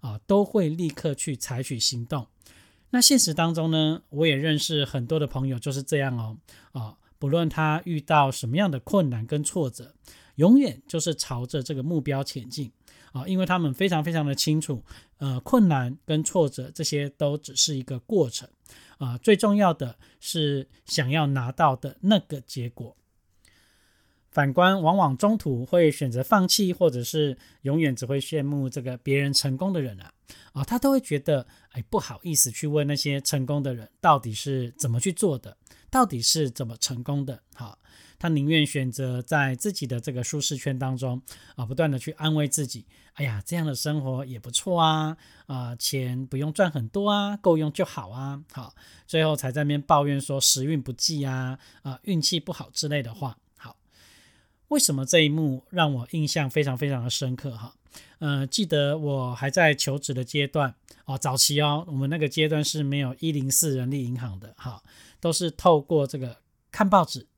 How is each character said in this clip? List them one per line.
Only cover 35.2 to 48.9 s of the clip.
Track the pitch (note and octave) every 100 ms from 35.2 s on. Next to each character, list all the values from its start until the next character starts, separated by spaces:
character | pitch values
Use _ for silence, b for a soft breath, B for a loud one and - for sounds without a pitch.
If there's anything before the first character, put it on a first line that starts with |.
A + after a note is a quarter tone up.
| G3+ C3+
的， | - - _ b b
到 | C4 A#3
底 | B2+
是 | A2+ D#3+ C#3+
怎 | A#2 A#2+
么 | A2+
成 | - B2
功 | B2 C#3+ C3+
的， | A#2 _ -
哈。 | C3+ - b b b b
他 | F3
宁 | D#3 C#3
愿 | D#3+
选 | D3 C#3+ C3
择 | A#2+ C3 B2
在 | B2+ D#3 C3+ B2+
自 | G#3+
己 | F#3+ C3+
的 | A#2+
这 | A#2
个 | B2
舒 | A#2+ D3+
适 | C#3 C#3
圈 | - C3
当 | C3 B2+
中， | C3 B2 - B B B
啊， | A2+
不 |
断 | C3 D#3+
地 | C3+
去 | -
安 | D#3 D#3 D#3
慰 | D3
自 | - C3+
己 | A2+ - b b -
，“哎 | C#3+
呀， | G#2
这 | - E3+
样 | D#3
的 |
生 | C3 D#3 D3+
活 | C3+ C3 C3+
也 | B2
不 | A#2+
错 | A#2 - F3
啊， | D#3+ D#3 D#3 D#3+ b b b
啊， | C3 B2 A#2+
钱 | - C3+ B2+ B2+ C3
不 | C3+
用 | D3
赚 | D#3 F#3
很 | D3 A2
多 | G3 G3+
啊， | G#3 G3+ G#3
够 | - D#3+
用 | D3+
就 | D3
好 | F#3 - F#2
啊。” | A#2 C3+ C#3 D#3
好， | - A#2+ _ B